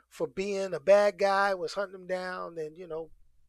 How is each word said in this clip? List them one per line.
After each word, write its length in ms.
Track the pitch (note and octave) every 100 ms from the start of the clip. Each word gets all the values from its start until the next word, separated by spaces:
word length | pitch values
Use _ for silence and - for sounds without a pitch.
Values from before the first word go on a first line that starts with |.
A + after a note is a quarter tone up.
| _
for 180 | - D#3+
being 460 | F3 G3+ G3 F#3+
a 80 | E3
bad 380 | C#3+ G3+ G#3 F3
guy, 340 | G3 G3 G3+
was 220 | F#3+ D#3+
hunting 260 | - G3 F#3+
him 60 | F3+
down, 500 | F#3 F#3 F#3 F3+ E3
and, 220 | D#3 D#3
you 80 | F#3
know, 220 | D#3+ D#3+ - - _